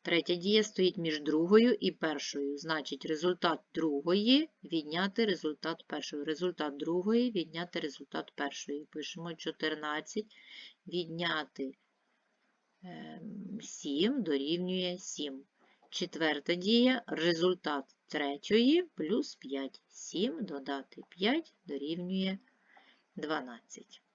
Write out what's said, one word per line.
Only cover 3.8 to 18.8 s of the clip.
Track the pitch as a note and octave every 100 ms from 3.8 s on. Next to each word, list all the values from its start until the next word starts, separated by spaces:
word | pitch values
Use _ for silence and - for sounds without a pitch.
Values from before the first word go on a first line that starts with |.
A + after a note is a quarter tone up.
| D#3+ C#3+ E3 F#3+ G#3+ C4+ D#4+ _
відняти | D3+ E3 D3+ E3 G3+ G3 A3
результат | E3+ D#3 D3 D#3+ E3 -
першої. | D3+ - D3
Результат | C#3+ D#3 F3+ F3+ D3+ C#3+
другої | D#3 F3 F#3+ A#3 B3
відняти | G#3 D#3+ E3 F3 E3+
результат | D3+ - C#3+ D#3+ - -
першої. | C#3+ - - C#3+ D3+
Пишемо: | D3+ C#3+ E3 E3
чотирнадцять | D#3+ E3 D#3 D#3 D3+ D3+ D3+ D3+ G#3+ G#3+ - - - - _ -
відняти, | E3+ E3 E3 E3+ D#3 D3 - C3+ - _ _ _ _ _ _ _ _ _ _
ем, | F3+ F3 - - F#3 - - A3
сім | - - D3+ C#3 G#3 C#4+
дорівнює | E3 C#3 C#3 F3 F3+ F#3 F3+ F3+
сім. | - - D3 C3+ C#3 _ _ _ _
Четверта | - F3+ - D#3+ D3 - F3
дія — | F#3 A#3 B3 B3+ -
результат | D3+ E3 E3 F3+ F3+ D#3 D3 - _ _
третьої | D3+ C#3+ C#3+ - G#3+ B3 E4